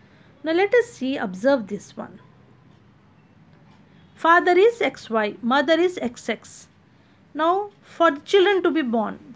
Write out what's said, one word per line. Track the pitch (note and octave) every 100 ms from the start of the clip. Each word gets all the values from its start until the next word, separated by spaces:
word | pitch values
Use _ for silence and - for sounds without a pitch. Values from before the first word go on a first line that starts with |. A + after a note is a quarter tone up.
| _ _ _ _
Now | D4+
let | E4 G4
us | A#4+ A4+
see, | - B3+ C4+
observe | G#3+ F#3 B3 C#4 G3
this | G3+ - -
one. | - G3 - _ _ _ _ _ _ _ _ _ _ _ _ - _ - _ _ _
Father | - D#4+ F4 F4+ F4+
is | A4 A#4
X | C4+ - -
Y, | A3 G#3+ -
mother | A#3 C4+ C#4+ D#4+
is | F4+ F4+
X | A#3+ - -
X. | G#3+ - - - _ _ _ _ _ _
Now | C#4+ E4 F#4 G#4 -
for | - - E4
the | C#4+
children | - G4 F#4 F#4+
to | F4+
be | D4
born, | B3+ A3+ G3+ G3 -